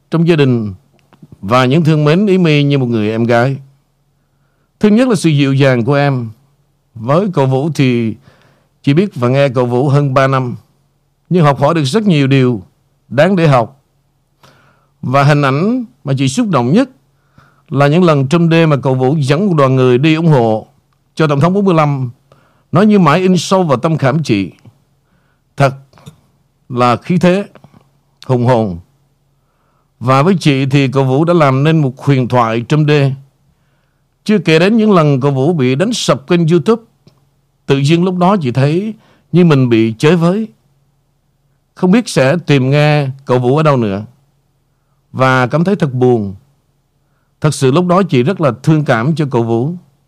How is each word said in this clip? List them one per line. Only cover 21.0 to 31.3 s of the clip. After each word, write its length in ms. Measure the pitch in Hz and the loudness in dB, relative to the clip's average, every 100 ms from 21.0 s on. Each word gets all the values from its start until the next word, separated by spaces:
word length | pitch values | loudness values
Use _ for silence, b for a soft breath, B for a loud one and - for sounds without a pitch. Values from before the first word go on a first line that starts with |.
| _ | _
cho 120 | - 156 | -4 -2
Tổng 140 | 143 | 0
thống 140 | 165 | 0
bốn 100 | 196 | 0
mươi 100 | 196 | 0
lăm, 360 | 160 147 139 127 - _ b b b b | 2 0 -2 -6 -10 _ b b b b
nói 140 | 156 214 | 0 2
như 120 | 208 | 4
mãi 220 | 165 160 | 4 2
in 160 | 190 180 | 2 0
sâu 260 | - 190 | 0 -2
vào 160 | 175 123 | 0 -2
tâm 200 | 165 160 | -2 -2
khảm 240 | 135 147 | -2 -2
chị. 280 | 143 104 90 - - _ _ _ _ _ _ _ _ - | -2 -4 -4 -10 -20 _ _ _ _ _ _ _ _ -2
Thật 180 | 139 135 - _ - - _ _ _ _ - | -2 -2 -16 _ -20 -20 _ _ _ _ -12
là 280 | 123 123 117 | -2 0 -2
khí 220 | - 180 | -2 0
thế, 260 | 175 185 202 - - _ _ _ _ _ - | 0 0 -4 -14 -20 _ _ _ _ _ -4
hùng 200 | 127 120 | -2 0
hồn. 320 | 120 110 87 - _ _ _ _ _ _ _ _ _ _ - | 0 0 -6 -14 _ _ _ _ _ _ _ _ _ _ -10
Và 220 | 120 131 | -2 0
với 140 | 160 180 | 2 0
chị 260 | 151 135 135 | 0 0 0
thì 220 | 143 135 | 0 0
cậu 160 | 131 | 0
Vũ 200 | 131 131 | 0 0
đã 100 | 165 | 0